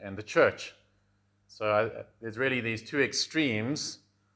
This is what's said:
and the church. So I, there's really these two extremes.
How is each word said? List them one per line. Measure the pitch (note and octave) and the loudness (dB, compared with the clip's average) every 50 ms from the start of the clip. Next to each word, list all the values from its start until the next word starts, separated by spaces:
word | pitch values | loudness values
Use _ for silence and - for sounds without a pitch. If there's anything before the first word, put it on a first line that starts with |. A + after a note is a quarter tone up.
| - | -10
and | G2+ F#2+ | -10 -8
the | G2 G#2+ | -8 -10
church. | - - E3+ C#3+ G#2+ - - - - - - _ _ _ _ _ _ _ _ _ _ _ _ _ | 0 4 4 6 6 4 0 -6 -14 -14 -18 _ _ _ _ _ _ _ _ _ _ _ _ _
So | _ - - A2 G#2+ | _ -10 -4 0 2
I, | G#2 G#2 A2 A2 A2+ A2+ A2 - _ _ | 4 4 2 2 -2 -8 -14 -16 _ _
there's | A2+ A2+ G#2 A2 | -12 -8 -4 -2
really | C3 C3+ C3 B2 | 0 0 2 0
these | A2+ A#2 A2+ A2 A2 | 0 -2 -2 -4 -6
two | - - D3 | -2 0 2
extremes. | C3+ A2+ - - - - - D#3+ D#3 C#3 A2+ G#2+ G#2+ A#2+ D3 D3 - - - - _ _ _ _ _ _ _ | 2 2 2 -2 -4 -2 0 0 2 2 2 0 0 -2 -2 -4 -4 -8 -10 -12 _ _ _ _ _ _ _